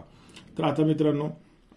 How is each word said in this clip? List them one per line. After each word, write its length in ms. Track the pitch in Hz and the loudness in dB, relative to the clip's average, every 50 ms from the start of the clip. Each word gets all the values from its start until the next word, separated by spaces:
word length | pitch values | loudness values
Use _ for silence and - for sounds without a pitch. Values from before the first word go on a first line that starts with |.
| - - - - - - - - - - - - | -18 -20 -20 -20 -20 -20 -20 -20 -20 -14 -8 -2
तर 60 | 165 | -2
आता 220 | 147 139 156 156 | 0 2 2 2
मित्रांनो, 440 | 156 156 147 151 151 147 143 147 156 - - - - _ _ _ _ - | 2 2 2 2 2 2 0 -4 -6 -8 -12 -18 -20 _ _ _ _ -4